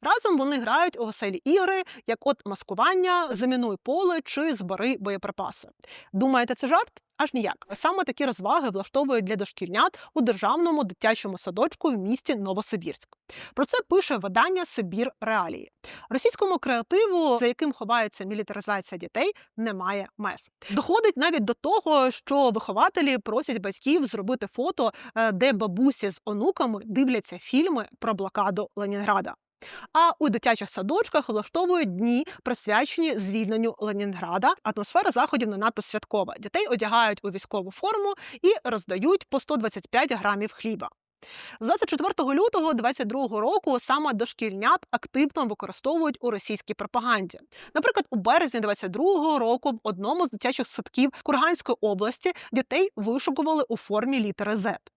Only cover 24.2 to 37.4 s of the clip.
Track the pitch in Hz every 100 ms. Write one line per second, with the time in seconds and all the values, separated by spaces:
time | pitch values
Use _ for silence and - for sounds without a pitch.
24.2 | 196 254 196 - 285 370 233 - 240 220
25.2 | 226 190 247 226 214 180 262 254 202 180
26.2 | - 208 269 370 262 214 220 214 262 247
27.2 | - 180 - 254 349 285 208 _ - 202
28.2 | 190 - 202 190 208 - 202 202 202 202
29.2 | - - _ _ - - - 311 330 -
30.2 | 294 214 247 226 196 - 190 339 453 311
31.2 | - 214 208 330 359 359 262 180 233 240
32.2 | 302 - - 247 - 208 294 - 330 240
33.2 | 190 202 208 220 226 - 208 202 202 185
34.2 | 175 175 254 370 - 214 208 339 415 247
35.2 | 208 277 220 196 220 226 202 214 - 208
36.2 | 190 - 214 349 403 233 208 233 226 202
37.2 | 202 190